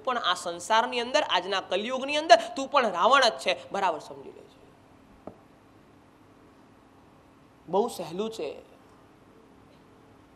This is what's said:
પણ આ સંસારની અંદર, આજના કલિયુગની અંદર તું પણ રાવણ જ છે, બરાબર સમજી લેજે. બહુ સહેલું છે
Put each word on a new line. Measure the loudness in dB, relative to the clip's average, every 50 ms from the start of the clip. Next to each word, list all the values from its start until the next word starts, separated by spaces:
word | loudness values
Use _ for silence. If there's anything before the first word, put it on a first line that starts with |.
| -4
પણ | -4 -4 -2 0
આ | -2 -2
સંસારની | -2 -4 -8 -8 -6 -2 2 2 4 2 2 0 -4 -2
અંદર, | 0 0 0 2
આજના | 2 0 0 0 0 -4 -4 -2 -2
કલિયુગની | -2 -2 -2 -2 -4 -4 -4 -2 -2 2
અંદર | 6 8 8 6 6 2 -8
તું | -8 -4 0
પણ | 2 2 2 2 2
રાવણ | 4 4 6 6 6 6
જ | 4 2 0 -2
છે, | -2 -2 -2 -4 -8
બરાબર | -4 -2 -2 -2 -2 -4
સમજી | -8 -14 -16 -16 -16 -18 -18
લેજે. | -20 -20 -20 -20 -20 -20 -20 -20 -20 -20 -20 -20 -20 -20 -20 -20 -20 -20 -20 -20 -20 -20 -20 -20 -20 -20 -20 -20 -20 -20 -20 -20 -20 -20 -20 _ _ -20 -20 -20 -20 -20 -20 -20 -20 -20 -20 -20 -20 -20 -20 _ -20 -20 -20 -20 -20 -20 -20 -20 -20 -20 _ _ -20 -8
બહુ | -2 0 0 0 0
સહેલું | -4 -8 -10 -8 -6 -6 -6 -6
છે | -6 -8 -8 -10 -10 -12 -18 -20 -20 -20 -20 -20 -20 -20 -20 -20 -20 -20 -20 -20 -20 -20 -20 -20 -20 -20 -20 -20 -20 -20 -20 -20 -20 -20 -20 -20 -20 -20 -20 -20 -20